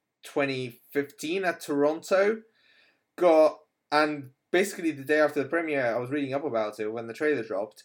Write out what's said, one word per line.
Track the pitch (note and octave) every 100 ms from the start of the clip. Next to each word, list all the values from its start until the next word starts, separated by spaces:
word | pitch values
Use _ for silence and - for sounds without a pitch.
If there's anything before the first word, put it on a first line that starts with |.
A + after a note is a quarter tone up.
| _ _
twenty | - D3+ C#3 C3 B2+ - _
fifteen | C#3+ C#3 - D#3 F#3+ F#3
at | E3
Toronto, | - C#3+ D3 E3 - F#3+ G3+ A3+ - _ _ _ _ _ _ -
got, | F3 D#3 D#3 - _ _ -
and | D3 D3+ D3 C3 _ _
basically | F3 G3+ - E3
the | C#3
day | C3 D3+
after | D3 D3
the | C3
premiere, | E3+ D#3+ C#3 A#2+ A2+
I |
was | B2
reading | D3 C3+
up | C#3
about | D3+ A2+ G#2+ G#2+
it | G#2+
when | A2+ A2+
the |
trailer | A2 D3+ C3+
dropped. | G#2+ G2 A2 -